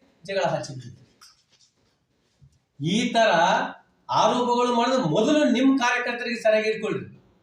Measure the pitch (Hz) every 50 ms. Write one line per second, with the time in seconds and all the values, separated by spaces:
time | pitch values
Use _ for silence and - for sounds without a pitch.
0 | _ _ _ _ - - 196 190 175 156 156 143 123 - 131 123 113 117 - -
1 | - _ _ _ - - _ _ _ _ _ _ _ _ _ _ _ _ _ _
2 | _ _ _ _ _ _ _ _ - - _ _ _ _ _ - 139 165 202 240
3 | 247 247 233 226 226 208 175 165 175 190 220 240 - - - - _ _ _ _
4 | _ - 214 - - - 247 247 240 240 233 240 247 240 240 233 240 254 269 -
5 | - 151 151 208 226 294 294 302 294 247 220 254 269 269 269 269 240 240 247 247
6 | 247 247 214 226 240 233 226 220 - 220 214 214 208 214 - - 208 190 - -
7 | 104 - - - _ _ _ _